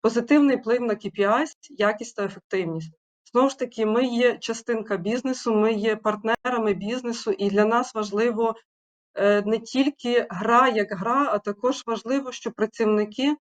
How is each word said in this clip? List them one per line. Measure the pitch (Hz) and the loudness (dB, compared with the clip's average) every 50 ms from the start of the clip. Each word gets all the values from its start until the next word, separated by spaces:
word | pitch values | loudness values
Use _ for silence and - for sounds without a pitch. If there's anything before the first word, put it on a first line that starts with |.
| - | 0
Позитивний | 226 226 233 233 - 294 302 285 277 254 | 0 0 0 0 4 4 4 4 4 2
вплив | - - 214 233 247 | 0 0 0 0 0
на | 247 233 208 | 0 -2 -4
K | 214 - 196 - - | -4 -6 -10 -2 0
P | 202 202 | 2 2
I, | 214 254 311 311 - _ - - | 2 2 0 -2 -6 _ -20 -20
якість | - - 208 208 214 214 233 226 - | -4 0 0 0 0 -2 -8 -12 -6
та | - 202 | -6 -6
ефективність. | 196 196 185 _ _ - 190 180 165 160 165 160 160 - _ _ _ _ _ _ _ _ | -6 -6 -10 _ _ -4 -4 -2 -2 -4 -6 -8 -10 -14 _ _ _ _ _ _ _ _
Знову | 240 262 277 | 2 2 2
ж | 269 - | 2 -2
таки, | 262 240 - - 220 | -8 -8 -4 -2 0
ми | 214 220 240 262 | 0 2 2 0
є | 254 233 233 247 247 233 - | 0 0 2 2 2 2 0
частинка | - - 226 226 - - 240 220 208 220 208 | -6 -8 -8 -8 -4 -4 -4 -4 -2 -4 -4
бізнесу, | 185 170 202 226 254 - 269 254 - - 247 220 | -4 -2 -2 -4 -2 -2 -4 -6 -4 -2 0 2
ми | 214 214 220 226 | 4 4 2 2
є | 208 202 226 214 | 0 0 0 -2
партнерами | 214 - 214 208 208 214 220 226 - _ 247 247 233 220 214 202 | 0 0 -2 -2 -2 -2 -2 -2 -2 _ -4 -2 0 0 0 -2
бізнесу, | 170 185 208 233 254 247 240 233 - - 226 | -2 -4 -6 -6 -6 -6 -6 -8 -6 -4 -4
і | 196 - 196 202 | -2 -2 -2 0
для | 196 202 208 | 2 2 2
нас | 214 226 240 254 - - | 4 2 0 0 -2 -6
важливо, | 220 208 202 190 208 226 247 226 214 226 226 220 220 _ _ _ _ _ _ _ _ _ _ _ | -6 -6 -4 -2 0 0 0 0 0 -2 -2 -2 -4 _ _ _ _ _ _ _ _ _ _ _
е, | - 202 202 208 208 202 | 0 2 4 4 2 2
не | 208 220 220 | 0 -2 -2
тільки | 226 - - 254 269 277 285 _ - 240 240 240 - - | -4 -4 0 2 2 2 0 _ -4 0 0 0 0 0
гра | 196 175 202 220 233 240 262 262 | -6 -6 0 4 6 6 6 6
як | 226 214 202 196 208 | 4 2 -2 -2 -4
гра, | 175 190 233 247 269 285 262 202 | -6 -2 0 0 0 2 0 0
а | 202 | -2
також | - 208 202 202 208 247 277 - - | -2 -4 -8 -2 0 -2 -2 -2 -4
важливо, | 226 226 208 - 226 262 285 277 254 240 | -6 -6 -6 -4 -2 -4 -4 -4 -6 -12
щоб | - - 233 - | -8 -10 -10 -4
працівники | - 214 220 _ - 226 208 214 208 208 208 208 - 262 285 302 294 | -2 -4 -4 _ -2 0 2 2 2 0 -2 -4 -2 0 0 0 0